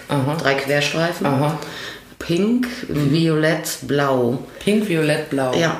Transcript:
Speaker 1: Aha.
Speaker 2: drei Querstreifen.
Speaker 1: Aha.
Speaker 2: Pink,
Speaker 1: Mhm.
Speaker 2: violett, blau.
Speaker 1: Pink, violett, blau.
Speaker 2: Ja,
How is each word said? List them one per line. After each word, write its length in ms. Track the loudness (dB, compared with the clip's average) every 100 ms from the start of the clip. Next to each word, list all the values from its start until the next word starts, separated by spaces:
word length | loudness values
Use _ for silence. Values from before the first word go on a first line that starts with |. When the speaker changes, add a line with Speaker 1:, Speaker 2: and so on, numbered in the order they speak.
| -4
Speaker 1:
Aha. 280 | 0 0 0
Speaker 2:
drei 140 | 0
Querstreifen. 720 | 0 0 0 0 0 -2 0 0
Speaker 1:
Aha. 320 | 2 0 -2 -8 -12 -12 -14 -18 -10
Speaker 2:
Pink, 480 | -2 0 2 2 -2 -6 -4
Speaker 1:
Mhm. 240 | 0 2
Speaker 2:
violett, 680 | 4 4 2 2 0 -4 -6
blau. 560 | -2 0 2 2 2 0 -6 -4
Speaker 1:
Pink, 240 | 0 2 2
violett, 400 | 2 2 0 0
blau. 240 | -2 0
Speaker 2:
Ja, 220 | 2 0